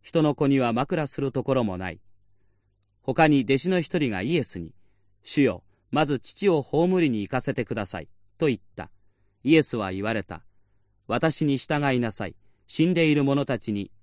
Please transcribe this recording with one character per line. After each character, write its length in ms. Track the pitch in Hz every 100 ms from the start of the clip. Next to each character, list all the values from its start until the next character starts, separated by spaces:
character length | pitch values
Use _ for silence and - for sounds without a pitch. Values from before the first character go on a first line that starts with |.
人 220 | - 165
の 120 | 151
子 120 | - 139
に 140 | 135
は 120 | 123
枕 340 | 113 139 165 147
す 140 | -
る 100 | 139
と 140 | 135
こ 100 | 123
ろ 100 | 131
も 120 | 110 90
な 140 | 92
い。」 100 | 82 - - _ _ _ _ _ _ _ _
他 260 | - 131 156
に 140 | 143
弟 160 | 110 135
子 100 | 180
の 120 | 180
一 160 | 156 175
人 120 | 135
が 120 | 95
イ 120 | 113 170
エ 80 |
ス 140 | 120 90
に、 140 | 80 - _ _ _ _
「主 200 | - -
よ、 200 | 131 87 _ _ -
ま 160 | 143 147
ず 120 | 143
父 280 | - - 202
を 140 | 160
葬 380 | - 147 175 185
り 80 | 156
に 100 | 110
行 100 | 98
か 120 | 127
せ 100 | 143
て 140 | 135 117
く 80 |
だ 100 | 110
さ 160 | 101 87
い」 80 | 78 _ _ -
と 100 | 156
言 80 | 110
っ 20 | - -
た。 140 | - _ _ _ _ _
イ 100 | 127
エ 80 | 160
ス 160 | 143 117
は 140 | 95
言 100 | 95
わ 100 | 107
れ 100 | 110
た。 220 | - 85 - _ _ _ _ _ -
「私 380 | 117 160 - 151
に 100 | 135
従 400 | - 147 143 127
い 40 |
な 120 | 117
さ 140 | - 95
い。 100 | - _ _ -
死 180 | -
ん 100 | 165
で 120 | 170 160
い 80 |
る 100 | 147
者 220 | 139 143 135
た 120 | 123
ち 140 | -
に 200 | 101 95 -